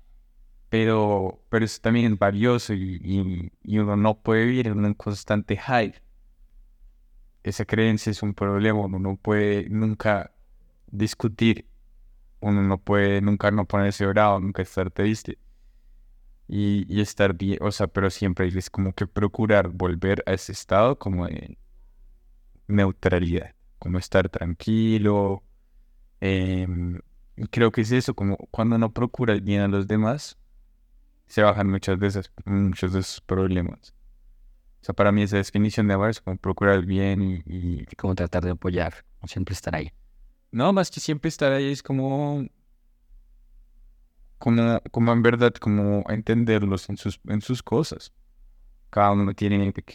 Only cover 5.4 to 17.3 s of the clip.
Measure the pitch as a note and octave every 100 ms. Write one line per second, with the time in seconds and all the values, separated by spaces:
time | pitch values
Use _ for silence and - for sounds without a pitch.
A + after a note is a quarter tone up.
5.4 | - G2+ - B2 G2+ - - - - _
6.4 | - - - _ - _ _ - - _
7.4 | - - G#2 G#2+ A2 G#2+ A2+ G#2 G#2 -
8.4 | G2+ G2+ A2 G#2+ G2 F#2+ F#2+ F#2+ - G#2
9.4 | G#2 G2+ - G#2+ A2 G#2+ A2 G2+ - _
10.4 | - - _ _ - G2+ G#2+ - A#2 -
11.4 | A2+ G#2 - - - - - - - -
12.4 | G#2+ G2+ G2 F#2+ - G2+ G2+ G2+ G2+ G2+
13.4 | G#2 G#2+ G2 G2+ G2+ - G2 G#2 G#2+ G2
14.4 | F#2+ F#2+ F#2 - F#2 - G#2 A2 - -
15.4 | - - - - - - - - - -
16.4 | - G2+ G2+ G2+ - G#2 G2+ - G2+